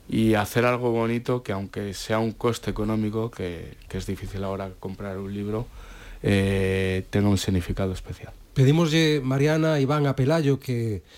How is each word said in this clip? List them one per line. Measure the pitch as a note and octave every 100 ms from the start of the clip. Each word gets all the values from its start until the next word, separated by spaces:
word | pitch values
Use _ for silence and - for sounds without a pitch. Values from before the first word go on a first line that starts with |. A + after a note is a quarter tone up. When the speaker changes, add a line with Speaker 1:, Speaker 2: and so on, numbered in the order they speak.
| -
Speaker 1:
y | - A2+
hacer | G#2+ G2+ A#2+ B2
algo | B2 B2
bonito | A#2 A2+ A#2 A#2+ B2
que, | -
aunque | G2 G2 - G2+
sea | F#2 - A2
un | A2+
coste | G#2 A#2+ A2+ -
económico, | G2 G#2+ A2 G#2+ A2 A2+
que, | - F#2 E2 - - -
que | F#2
es | F#2
difícil | F#2+ F#2 G2
ahora | G2 F#2+ G2 F#2
comprar | G2 F#2+ G2+ F#2+
un | G2
libro, | G2+ G2+ G#2+ A#2+ - - - - -
eh, | - G2 G2 G2 F#2+ F#2+ F#2+ F#2+ -
tenga | G#2 G#2
un | G2
significado | - F#2 E2+ - G2
especial. | F#2 - - - - -
Speaker 2:
Pedimoslle, | - C3 D#3 E3 D#3+ D#3 D3+
Mariana, | C3 C3+ D3 D#3+ D#3+ D3+
Iván, | C3+ D3+ C#3+
a | C3
Pelayo | C3 E3 C#3+ C3+
que | - A#2+ A2+ G2+ -